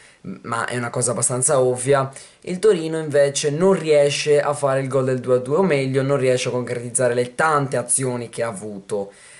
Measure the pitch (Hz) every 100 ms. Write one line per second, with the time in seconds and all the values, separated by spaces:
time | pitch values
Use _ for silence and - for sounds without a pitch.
0 | - _ - 95 - 117 110 123 120 127
1 | 120 110 120 127 127 139 127 120 120 139
2 | 131 - - _ - 180 220 185 160 160
3 | 156 143 143 139 147 147 185 185 156 147
4 | 143 143 147 147 135 143 139 135 135 135
5 | 127 127 123 123 123 151 190 143 135 131
6 | 135 139 127 123 127 120 117 120 120 117
7 | 123 120 123 - 160 147 135 131 120 -
8 | 131 120 117 - 117 113 107 101 - 104
9 | 98 - -